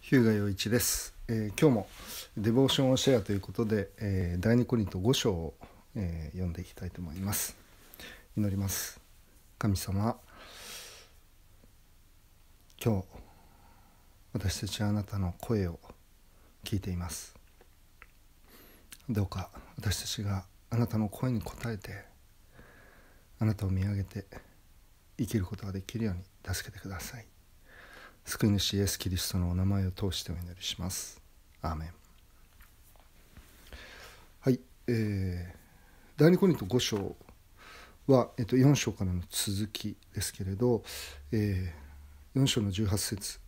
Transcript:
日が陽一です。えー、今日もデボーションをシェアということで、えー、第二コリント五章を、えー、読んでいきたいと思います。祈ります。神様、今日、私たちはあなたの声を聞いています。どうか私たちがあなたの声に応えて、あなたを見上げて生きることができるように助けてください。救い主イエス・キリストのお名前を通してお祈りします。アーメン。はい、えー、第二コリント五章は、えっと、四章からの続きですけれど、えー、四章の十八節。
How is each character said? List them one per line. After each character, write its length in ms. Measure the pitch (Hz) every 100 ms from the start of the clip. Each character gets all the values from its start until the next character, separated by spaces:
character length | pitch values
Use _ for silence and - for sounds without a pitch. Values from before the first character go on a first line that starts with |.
| -
日 60 | 135
が 80 | 113
陽 160 | 107 101
一 220 | 92 107
で 100 | 120
す。 340 | - - - - -
え 240 | 113 107
ー、 60 | 98
今 100 | 156
日 60 | 113
も 120 | 95 - - - - -
デ 140 | 107
ボ 160 | 117 135
ー 20 |
シ 120 | -
ョ 20 | 131
ン 40 |
を 60 | 131
シ 160 | -
ェ 80 | 123
ア 20 |
と 80 | 95
い 60 | 101
う 40 |
こ 120 | -
と 120 | 95
で、 260 | 110 107 95 -
え 340 | 107 95 87 87
ー、 40 |
第 160 | 104 120
二 100 | 120
コ 80 |
リ 80 | 120
ン 40 | 95
ト 120 | 92
五 140 | 104
章 200 | 135 120
を、 220 | 87 80 - - - -
え 360 | 120 90 82 76
ー、 20 |
読 140 | 90 90
ん 20 |
で 100 | 82
い 20 |
き 80 | 90
た 120 | -
い 60 | 90
と 100 | -
思 120 | 87
い 80 | 82
ま 120 | 98
す。 240 | 104 - - - - - - - - - -
祈 140 | 101
り 60 | 98
ま 120 | 98
す。 320 | 95 - - - - - - - -
神 200 | 107 92
様、 400 | - 95 110 - - - - - - - - - - - - - - - - - - - - - - - - - - -
今 180 | 120 101
日、 20 | - - - - - - - - - - - - -
私 300 | 95 92 -
た 40 | 98
ち 160 | -
は 60 | 104
あ 40 |
な 120 | 104
た 120 | 101 101
の 160 | 90 -
声 280 | - 110 90
を 100 | 82 - - - - - - - -
聞 140 | - 101
い 20 |
て 100 | 98
い 60 | 90
ま 120 | 85
す。 280 | - - - - - - - - - - - - - - - - - - - -
ど 140 | 104
う 40 | 95
か 200 | 95 90 - - -
私 240 | 104 -
た 80 | -
ち 160 | -
が 200 | 101 95 - - -
あ 60 | 120
な 120 | 117
た 100 | 110
の 100 | 104
声 220 | - 131
に 100 | 117
応 300 | - - 117
え 60 | 107
て、 260 | - 95 - - - - - - - - - - - - - -
あ 60 |
な 100 | 110
た 100 | 98
を 60 | 95
見 140 | 95
上 100 | 95
げ 80 | 101
て 240 | 95 104 - - - - - - - - - -
生 80 | 120
き 100 | 110
る 60 |
こ 100 | 92
と 120 | 104 101
が 40 |
で 120 | 95
き 180 | - 110
る 60 | 110
よ 40 |
う 40 | 90
に 80 | - - -
助 160 | 90 -
け 60 |
て 60 | -
く 80 | 95
だ 100 | 92
さ 220 | - 120
い。 60 | - - - - - - - - - -
救 220 | - - 110
い 40 |
主 240 | 101 -
イ 60 | 98
エ 60 | 98
ス・ 120 | -
キ 100 | -
リ 80 | 92
ス 160 | -
ト 60 | 95
の 120 | 87
お 40 |
名 100 | 90
前 220 | 95 98 95
を 40 |
通 220 | 92 98
し 100 | -
て 80 | -
お 40 | 82
祈 60 | 87
り 80 | 90
し 180 | - -
ま 100 | 87
す。 300 | - - - - - - -
ア 60 | 82
ー 60 |
メ 120 | 80 80
ン。 20 | - - - - - - - - - - - - - - - - - - - - - - - - -
は 100 | 135
い、 100 | 127 - - -
え 680 | 117 107 98 95 87 87
ー、 60 | - - - - - - -
第 140 | 151
二 60 | 180
コ 100 | 196
リ 60 |
ン 40 | 143
ト 80 |
五 140 | 92 123
章 380 | - 104 95 - - - - - - - - - -
は、 240 | 131 113 -
え 40 |
っ 20 |
と、 120 | 117 131
四 200 | 135 143
章 160 | -
か 120 | 98
ら 80 | 95
の 100 | 90 87
続 360 | - - 98 107
き 240 | - 107 - -
で 60 | -
す 120 | -
け 120 | -
れ 80 | 95
ど、 320 | 98 123 113 - - - - -
え 420 | 113 104 92 92 - - - - - -
ー、 40 | 131
四 80 | 135
章 140 | -
の 100 | 101
十 160 | 95 107
八 120 | 101
節。 420 | - 98 - -